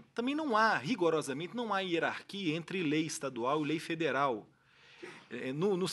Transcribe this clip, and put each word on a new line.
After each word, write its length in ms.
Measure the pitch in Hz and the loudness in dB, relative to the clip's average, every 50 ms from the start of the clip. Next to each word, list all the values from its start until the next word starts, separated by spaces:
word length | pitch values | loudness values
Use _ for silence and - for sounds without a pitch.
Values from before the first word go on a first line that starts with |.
| - _ - | -18 _ -6
também 220 | - 240 262 285 | -4 -2 -2 -2
não 200 | 302 320 285 220 | -2 0 2 4
há, 200 | 214 220 220 190 | 6 6 6 4
rigorosamente, 800 | 139 113 160 254 - 170 165 160 151 139 139 131 139 175 180 202 | 2 0 -2 0 2 4 4 4 2 0 -2 -4 -6 -6 -6 -6
não 180 | 240 240 214 202 | -6 -4 -2 -2
há 60 | 190 | -2
hierarquia 760 | 190 185 165 165 156 127 110 - - - - 196 196 156 151 | 0 0 0 0 0 0 -2 -4 -8 -10 -8 -4 -2 -2 -2
entre 280 | 170 156 - 175 190 175 | -2 -2 -4 -2 0 2
lei 220 | 143 147 160 165 | 2 2 2 2
estadual 580 | 151 - - - 135 127 113 117 127 147 156 151 | 0 -4 -6 -6 -6 -4 -2 0 2 2 2 0
e 40 | |
lei 120 | 143 156 165 | 0 -2 -2
federal. 680 | - - 170 160 165 143 127 135 143 139 117 104 - - _ _ _ _ _ - - - - - - - - - - - | -2 -4 -2 0 0 0 2 2 2 2 0 -2 -6 -10 _ _ _ _ _ -20 -20 -20 -20 -18 -16 -16 -16 -18 -14 -12
É, 220 | 117 123 123 131 135 | -10 -6 -6 -4 -2
no, 240 | 151 180 208 196 | 0 2 2 2
no, 80 | 175 185 160 | 2 0 -2